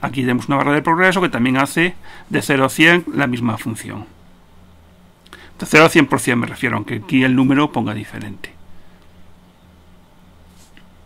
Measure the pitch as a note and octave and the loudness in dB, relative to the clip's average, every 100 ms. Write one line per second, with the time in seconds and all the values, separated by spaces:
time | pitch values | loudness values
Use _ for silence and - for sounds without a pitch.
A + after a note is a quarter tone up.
0 | - C3+ B2+ B2 - C#3 C#3 D3 D3+ E3 | -6 -4 -2 -2 -2 -2 0 0 2 2
1 | F#3 F#3 E3+ A#2+ B2+ C3 C#3 E3 F3 - | 2 2 0 0 0 2 0 0 -2 -4
2 | - - - - - C3+ C3 - D#3+ F3 | -16 -20 -6 -4 0 2 2 4 4 4
3 | E3+ C#3+ C3+ B2 A#2+ A2 - A2 A2 G#2 | 0 -2 -2 -2 -4 -4 -6 -10 -10 -14
4 | - - - - - - - - - - | -14 -20 -20 -20 -20 -20 -20 -20 -20 -20
5 | - _ - - - - - D#3 D#3 E3 | -20 _ -20 -20 -20 -14 2 6 6 6
6 | C#3 C3 - A#2+ A#2 - B2 A2 G#2 A#2+ | 2 0 0 -2 -2 -4 -4 -4 -6 -8
7 | A2+ C3 C3 B2+ C3 C3+ D3 C#3 G#2+ G#2+ | -2 2 2 2 2 2 0 -2 -4 -6
8 | G#2+ A2 G#2 G2 - - - - - - | -10 -12 -14 -14 -16 -18 -20 -20 -20 -20
9 | - - - - - _ - - - - | -20 -20 -20 -20 -20 _ -20 -20 -20 -20
10 | - _ - - - - - - - - | -20 _ -20 -20 -20 -20 -20 -20 -20 -20